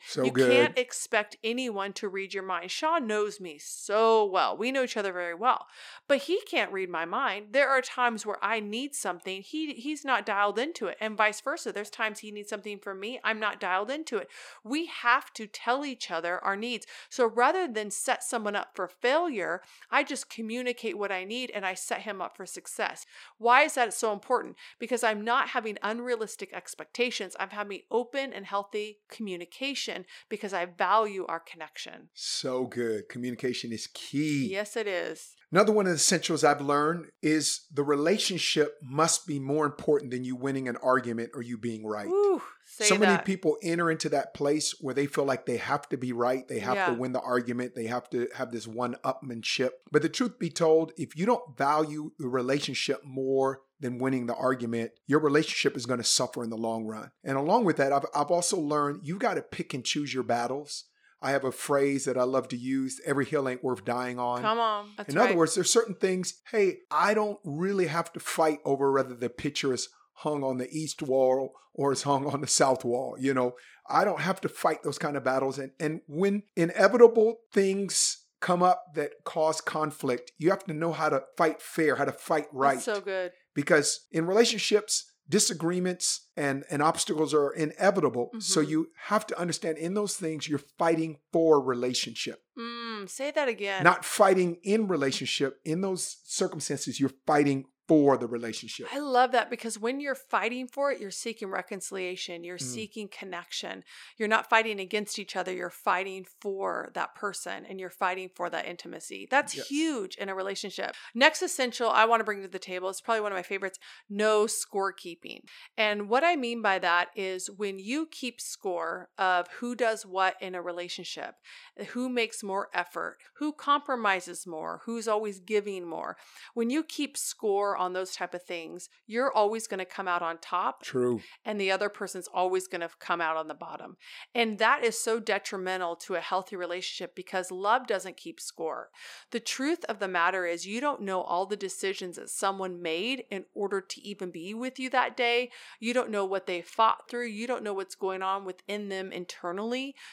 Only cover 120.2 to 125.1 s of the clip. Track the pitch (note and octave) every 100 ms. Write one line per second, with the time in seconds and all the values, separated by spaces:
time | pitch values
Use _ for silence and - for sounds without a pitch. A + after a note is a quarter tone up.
120.2 | F#3+ - F#3+ F#3 F3 F3 F3 - E3+ -
121.2 | D3 - - - - - G#3 B3 B3+ B3
122.2 | A3+ - G3+ G3 - - F3 E3+ E3+ -
123.2 | - - D4+ D4+ - C#4+ C#4+ B3+ G#3+ F#3+
124.2 | F3+ F3 F#3 D#3+ E3 E3 - A#3 A3